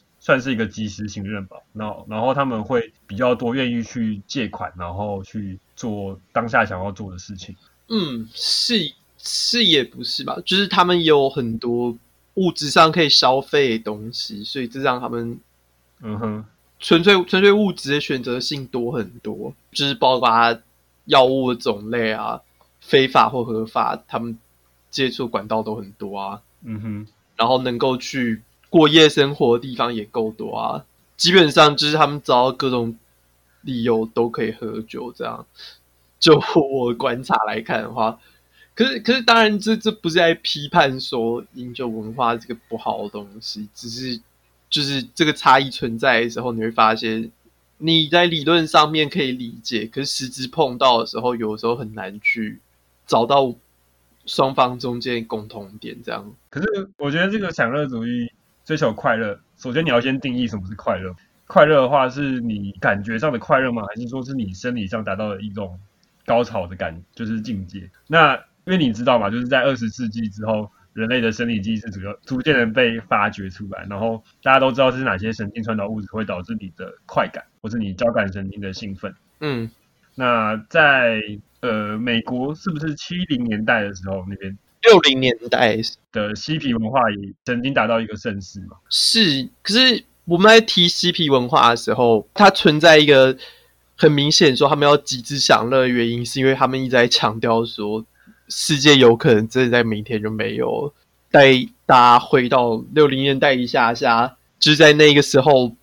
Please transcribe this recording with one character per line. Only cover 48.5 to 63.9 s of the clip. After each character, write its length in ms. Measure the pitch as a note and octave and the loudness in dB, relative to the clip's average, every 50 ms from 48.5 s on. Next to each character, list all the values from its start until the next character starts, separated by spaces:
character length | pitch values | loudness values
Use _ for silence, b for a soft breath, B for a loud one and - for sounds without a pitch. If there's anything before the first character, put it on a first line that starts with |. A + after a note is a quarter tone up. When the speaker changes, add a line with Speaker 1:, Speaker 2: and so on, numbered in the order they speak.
| E3+ E3+ D#3+ D#3 | 2 2 2 2
Speaker 2:
上 240 | - D#3+ D3+ D3+ | 4 4 4 4
面 180 | D#3 D#3 D3+ C#3 | 2 0 -2 -2
可 140 | - F3+ D3 | -2 -4 -4
以 80 | C3 | -4
理 180 | B2+ B2+ B2 A#2 A#2 - - | -4 -6 -10 -12 -14 -14 -10
解， 240 | - B2 G#2+ G#2+ A2+ | -6 -6 -6 -6 -6
可 140 | - C3 | -8 -8
是 40 | C#3 | -8
实 240 | C#3 - - C3 B2+ | -6 -8 -8 -10 -10
质 180 | B2+ C3+ C3 B2 | -10 -12 -12 -6
碰 300 | - E3 D#3 B2+ B2 A#2+ | -2 -2 -2 -2 0 0
到 220 | C#3 C3 A#2+ A#2 | 2 2 2 2
的 80 | A2+ - | 0 -2
时 120 | - A2 | -6 -4
候， 160 | A2 B2 B2 | -4 -4 -2
有 220 | A2+ A2+ G#2+ G#2+ G#2+ | -2 -4 -6 -6 -4
时 80 | - | -4
候 100 | A#2 A#2+ | -4 -4
很 200 | B2+ B2 G#2+ G#2+ | -4 -6 -12 -12
难 260 | G#2+ F#2+ F#2+ G2+ G#2+ | -12 -12 -12 -12 -8
去 380 | - - - A#2 A2 G#2+ B2 - _ _ _ _ _ _ _ _ _ - | -6 -4 -4 -4 -6 -8 -10 -14 _ _ _ _ _ _ _ _ _ -2
找 180 | D3 C3+ - | -2 0 0
到 300 | - C#3+ C#3+ C3+ B2 A#2 - _ _ _ _ _ _ _ _ _ _ _ _ _ - | 2 2 2 2 0 -2 -8 _ _ _ _ _ _ _ _ _ _ _ _ _ -6
双 260 | - - C#3+ C3+ C3+ | -2 -2 -2 0 2
方 240 | C3+ C3 B2 B2 A#2+ | 0 0 0 -2 -6
中 240 | B2 B2+ A#2+ B2 | -8 -8 -8 -6
间 140 | A#2 B2+ A#2+ | -6 -6 -6
的 60 | A#2 A2+ | -6 -6
共 240 | A2+ A#2 A2 G#2 G#2+ | -6 -8 -10 -10 -10
同 280 | - G#2+ G2+ F#2+ G#2 G#2+ | -16 -16 -18 -18 -18 -20
点 180 | - A2 - A#2+ A#2 | -18 -18 -18 -14 -12
这 80 | - | -10
样。 200 | A#2 G#2+ G2+ G#2 - _ _ _ | -10 -10 -12 -14 -20 _ _ _
Speaker 1:
可 100 | - C#3 | -10 -6
是 60 | F3+ A3 G#3 G3 G3 G3 _ - | -6 -4 -4 -6 -8 -12 _ -10
我 120 | C#3+ C#3+ | -8 -4
觉 100 | C#3+ E3+ | -2 -2
得 120 | F3+ G3 | -2 -2
这 80 | G#3 A3 | -2 -4
个 120 | G3 F3 | -6 -6
享 200 | D#3+ - B2+ A2+ | -4 -4 -4 -2
乐 160 | B2+ D3 D3 C3+ | -2 -4 -4 -4
主 180 | B2+ A2+ A2+ | -6 -8 -6
义 260 | A#2+ B2 A#2+ A#2+ A#2 - _ _ _ _ _ _ | -6 -4 -6 -6 -8 -10 _ _ _ _ _ _
追 140 | - D#3 D3 | -6 -4 -2
求 160 | D3+ A#2 G#2 | -2 -2 -2
快 220 | - - C3+ A#2 | -2 -2 -2 -2
乐， 240 | A2 A2+ G#2 G2+ - _ _ _ _ | -2 -2 -6 -8 -10 _ _ _ _
首 160 | - B2+ A#2+ | -12 -6 -4
先 100 | D#3+ E3 | -4 0
你 60 | D#3 | 0
要 100 | B2 A#2+ | 0 0
先 200 | A#2+ C3+ C3 C3 | 0 0 -2 -4
定 180 | C3 C3+ B2 B2 | -4 -6 -4 -4
义 100 | B2 A2+ | -4 -4
什 80 | G#2+ | -6
么 120 | G#2 F#2 F#2 | -8 -10 -12
是 80 | G#2 | -14
快 220 | - - B2 G#2 F#2 | -8 -4 -4 -4 -4
乐。 160 | F#2+ F#2 F2+ - _ _ _ _ _ - | -6 -10 -14 -16 _ _ _ _ _ 0
快 180 | - F#3 D3+ | 4 4 6
乐 160 | D3+ D#3 C#3 | 6 6 4
的 80 | B2+ B2 | 4 4
话， 180 | D3 C#3 C3 B2+ | 4 2 2 0
是 320 | B2 C#3+ D3 C3+ C3 B2 | -2 -4 -4 -4 -4 -4
你 320 | A#2 A#2 G#2+ G2+ G2+ C#3 G3+ - | -4 -6 -6 -6 -6 -8 -8 -4
感 240 | - B2 G2+ G2+ G2+ | -2 -2 -2 -2 -2
觉 140 | A2+ A2+ A2 | -6 -6 -4
上 140 | D3+ D#3 | -2 -2
的 80 | B2+ A2+ | -4 -4
快 200 | - - D3+ C3 | -2 0 0 0
乐 120 | C3 B2+ | 2 0
吗？ 100 | A#2+ A2+ G#2 | -4 -4 -6
还 120 | G2 | -8